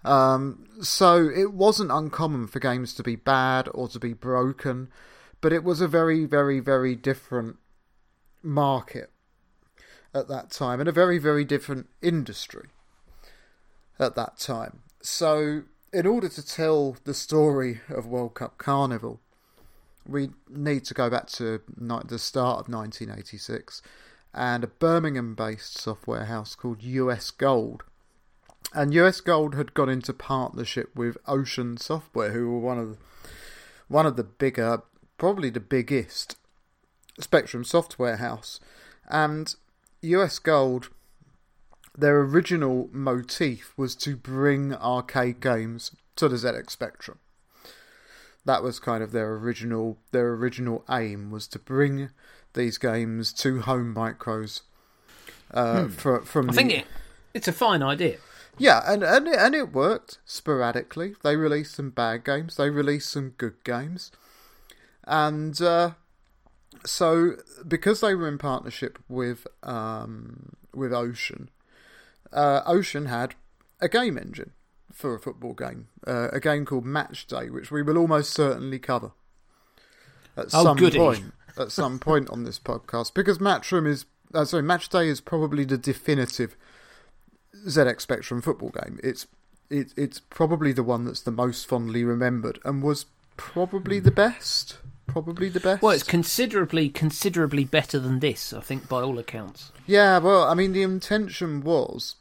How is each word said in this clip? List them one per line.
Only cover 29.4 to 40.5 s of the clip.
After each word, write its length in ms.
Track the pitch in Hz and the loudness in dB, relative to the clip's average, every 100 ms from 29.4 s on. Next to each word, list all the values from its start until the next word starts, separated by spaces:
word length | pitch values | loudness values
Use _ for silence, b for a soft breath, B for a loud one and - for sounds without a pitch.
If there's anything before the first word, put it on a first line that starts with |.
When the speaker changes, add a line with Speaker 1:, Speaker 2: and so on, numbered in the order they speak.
| 151 139 | 2 -2
Speaker 1:
had 180 | 147 | -4
gone 160 | - 135 | 0 0
into 240 | 131 123 | 0 -4
partnership 840 | 131 - 135 127 - 113 - - - | -10 -4 -4 -4 -6 -6 -6 -8 -6
with 220 | 117 117 - | -6 -6 -4
Ocean 480 | 139 131 - 120 117 | -2 -2 -4 -6 -8
Software, 560 | - 160 - - 107 | -6 -6 -6 -4 -2
who 180 | 113 120 | -2 -2
were 100 | 120 | -2
one 200 | 120 123 | -2 -4
of 100 | 110 | -6
the, 60 | 107 B B B B B B B B B | -10 B B B B B B B B B
one 160 | 143 156 | 4 4
of 100 | 123 | 2
the 80 | |
bigger, 600 | 101 _ 135 127 117 117 - _ _ _ | -6 _ -2 0 0 0 -4 _ _ _
probably 320 | 170 196 143 | 0 0 -2
the 100 | 117 | -4
biggest 800 | 101 135 113 139 113 - - - _ _ _ _ _ _ _ - | -2 -2 0 -2 -4 -10 -10 -14 _ _ _ _ _ _ _ -18
Spectrum 460 | - 160 - 120 - | 0 2 2 -10 -2
software 520 | 170 165 - 123 110 | -2 -2 -4 -4 -2
house. 440 | 120 113 - - b b b b b | -6 -8 -12 -18 b b b b b
And 440 | 156 151 151 156 - _ _ _ _ | 0 0 -2 -8 -12 _ _ _ _
U 220 | 165 175 | 0 2
S 160 | 185 - | 2 0
Gold, 500 | - | 2